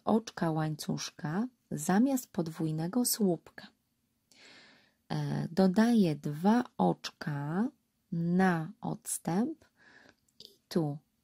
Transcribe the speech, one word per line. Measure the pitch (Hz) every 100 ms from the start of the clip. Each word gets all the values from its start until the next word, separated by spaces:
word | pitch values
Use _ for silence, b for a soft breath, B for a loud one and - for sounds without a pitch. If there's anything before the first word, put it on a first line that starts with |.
| -
oczka | 220 220 - 165
łańcuszka | 156 156 151 - 151 - - 151 175 254 - -
zamiast | 151 151 190 269 262 -
podwójnego | - 160 160 160 156 170 247 247
słupka. | - 196 165 - - - _ _ _ _ _ _ b b b b b b b -
E, | 156 143 143 -
dodaję | 170 190 185 233 233 175 147
dwa | 151 147 185 233 - -
oczka | 185 160 - - - 143 143 175 254 - _ _ _
na | 170 170 180 190 170 160 -
odstęp | - 160 - - - 175 262 320 _ b b b b b _ -
i | - _ -
tu | 180 151 147 _ _